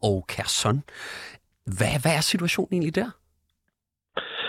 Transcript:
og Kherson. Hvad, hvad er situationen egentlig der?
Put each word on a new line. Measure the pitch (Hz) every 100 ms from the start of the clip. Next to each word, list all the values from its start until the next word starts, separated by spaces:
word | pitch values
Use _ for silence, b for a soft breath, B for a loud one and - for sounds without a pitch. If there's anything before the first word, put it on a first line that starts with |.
| 110
og | 98 -
Kherson. | - - - 117 131 - B B B B B _ _ -
Hvad, | 92 - 147
hvad | 160 156
er | -
situationen | 185 170 - 180
egentlig | 180 160
der? | 160 233 - _ _ _ _ _ _ _ _ _ - B B